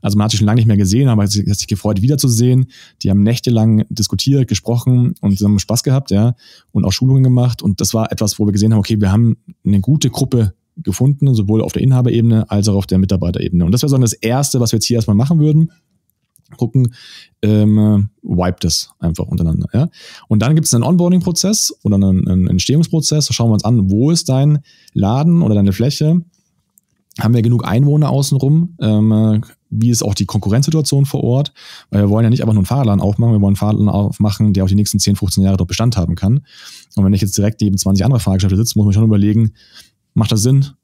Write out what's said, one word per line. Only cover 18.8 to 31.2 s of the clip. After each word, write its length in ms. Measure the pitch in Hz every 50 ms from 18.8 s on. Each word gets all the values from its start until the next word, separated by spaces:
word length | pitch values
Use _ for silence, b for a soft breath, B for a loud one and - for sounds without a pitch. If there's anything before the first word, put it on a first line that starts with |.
| - _ _ _
einfach 260 | - 85 82 - -
untereinander, 420 | - - - 85 82 80 - - - -
ja. 160 | 110 147 175 B B B B B B B B
Und 120 | 110 107
dann 140 | 110 127 156
gibt's 180 | 160 151 - -
einen 120 | 120 -
Onboarding-Prozess 920 | 139 180 180 175 175 180 185 170 190 170 - - 190 214 - - - - _ _
oder 120 | 104 104
einen, 300 | 98 98 95 92 92 -
einen 220 | - 92 92 92 -
Entstehungsprozess. 800 | 92 92 - - 131 156 170 - - 160 147 - 151 151 143
Da 80 | - -
schauen 160 | - 117 117
wir 60 | 107
uns 100 | 101 -
an, 260 | 107 123 117 95 95
wo 200 | 98 104 123 147
ist 180 | 170 165 - -
dein 300 | 131 131 139 147 151 147 B B B B B B B
Laden 480 | - 101 98 113 135 151 170 170 170
oder 140 | 170 113 107
deine 180 | 101 98 98 95
Fläche? 480 | - 113 139 143 - 151 151 170 180 170 _ _ _ _ _ _ _ _ _ _ _ _ _ _ _ _ _ _ -
Haben 140 | - 113 120
wir 80 | 120
genug 260 | 107 123 120 117 - -
Einwohner 420 | 95 117 139 143 143 151 156 135
außenrum? 680 | - 139 139 139 143 135 131 135 151 160 170 180 - -
Ähm, 640 | - 110 107 107 107 110 107 107 110 110 107 107 113 - - _ _ _
wie 200 | - 107 113 120
ist 140 | 120 113 -
auch 100 | - 104
die 120 | - 101
Konkurrenzsituation 800 | - - 110 - 98 101 120 139 - 156 160 147 - - 139 139
vor 160 | 139 - 139